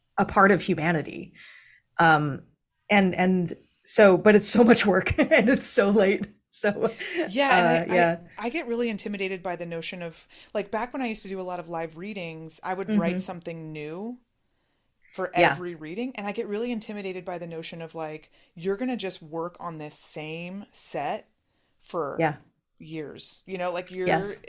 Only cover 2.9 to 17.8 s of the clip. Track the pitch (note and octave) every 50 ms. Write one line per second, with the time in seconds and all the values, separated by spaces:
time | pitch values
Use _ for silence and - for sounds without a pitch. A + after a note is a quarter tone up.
2.9 | G#3 G3+ G3 F#3 - - F#3 F#3 F#3 F3+ F3 E3 - - _ _ _ _ - -
3.9 | - - G#3+ G3 F#3 E3+ - D#3+ G3+ G#3 G#3 - - G#3+ A#3+ A3 A#3 - - G#3
4.9 | F#3 F#3 - - - - C#4+ - D#4+ C#4 G3 A3+ C4+ - - - - - G3+ G3
5.9 | G3+ A3 F#3+ F#3+ G#3 - G#3 - - _ _ _ - - - G#3 G3+ - - A3
6.9 | - - - - - E4+ D#4 G3+ F#3 B3+ C#4+ C4+ B3+ F3+ F3 E3 E3 E3 F3 -
7.9 | F#3 F3+ F3 E3+ E3+ E3+ - - - - G#3 A#3+ A#3+ E4 C#4 A#3+ A#3 A#3 A#3+ A#3
8.9 | G#3+ F#3+ - G#3+ G#3 F#3+ G3 F#3 F#3+ F#3 F3 F#3 F3 E3+ F3 E3+ E3+ E3 D#3+ -
9.9 | G3 F3+ F3 E3+ D#3+ - - _ - - - - - G#3+ G3 G3+ A#3 G#3+ A#3 B3+
10.9 | - C#4 C4 A#3 A3 - - F#3+ F#3+ F#3+ F#3 F3+ F3+ F3 E3 E3 E3+ E3 E3 D#3+
11.9 | D#3 D3 F#3 G#3 A3 G3 F3 E3 D#3+ D#3+ D#3+ D#3 - - - F3+ F#3 F#3 G3 F#3+
12.9 | G#3+ G3+ E3 E3+ F3+ F#3 F#3 - F3+ E3+ - F3 E3 E3 D#3+ D#3 D#3 D3+ D3 D3+
13.9 | D#3+ F3+ G#3 A#3 B3 B3 _ _ _ _ _ _ _ _ _ _ _ _ _ _
14.9 | _ _ _ _ - - F#3 F3+ - F3 F3 D3+ C#3+ E3 F3+ F3 E3+ D#3 D3+ D3+
15.9 | F3 G#3 B3 C4+ B3 G#3+ G3+ G#3 G3+ A3+ A#3 G#3+ G3+ G#3 A#3 B3 A#3+ A3 - -
16.9 | G#3+ G#3 F#3+ F#3+ F#3 F#3 F3 F#3+ F3+ E3+ E3+ E3+ E3 D#3+ E3 - F3+ E3